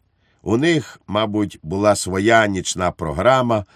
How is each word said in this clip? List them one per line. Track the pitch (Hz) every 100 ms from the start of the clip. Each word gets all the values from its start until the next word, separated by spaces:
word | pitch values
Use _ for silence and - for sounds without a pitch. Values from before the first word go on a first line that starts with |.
| _ _ _ _
У | - 113
них, | 160 160 - - -
мабуть, | 101 110 104 101 -
була | 76 95 104 98
своя | 90 95 104 113 107
нічна | 95 82 90 90
програма, | - 78 76 110 131 123 110 98